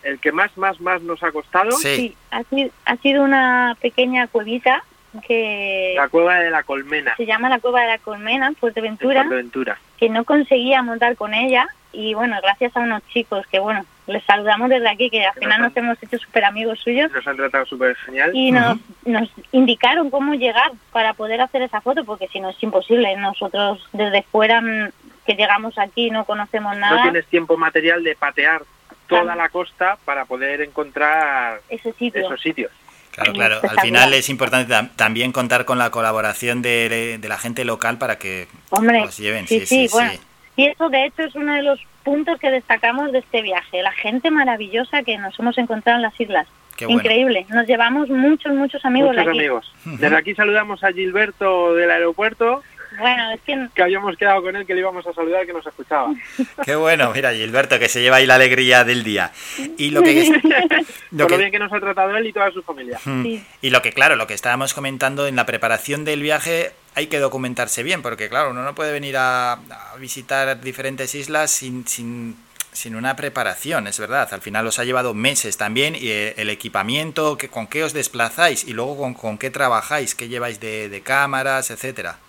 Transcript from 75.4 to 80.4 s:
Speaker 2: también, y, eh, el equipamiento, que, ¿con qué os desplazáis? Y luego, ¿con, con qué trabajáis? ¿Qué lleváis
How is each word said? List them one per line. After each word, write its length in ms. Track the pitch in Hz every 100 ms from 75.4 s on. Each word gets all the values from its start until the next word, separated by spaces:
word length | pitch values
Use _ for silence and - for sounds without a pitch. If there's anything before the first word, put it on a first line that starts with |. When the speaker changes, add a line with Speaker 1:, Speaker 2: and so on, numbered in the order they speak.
| 113 -
Speaker 2:
también, 380 | 104 113 147 160
y, 140 | 123
eh, 240 | 107 107 107
el 140 | 107
equipamiento, 880 | 104 110 101 98 139 160 156 156 147
que, 100 | 135
¿con 200 | 127 107
qué 160 | 151
os 100 | 156
desplazáis? 720 | 147 - 123 117 - 170 120 113
Y 60 |
luego, 240 | 113 123 143
¿con, 160 | 135
con 240 | 120 113 104
qué 100 | 131
trabajáis? 680 | 127 135 113 - 151 123
¿Qué 140 | - 120
lleváis 320 | 123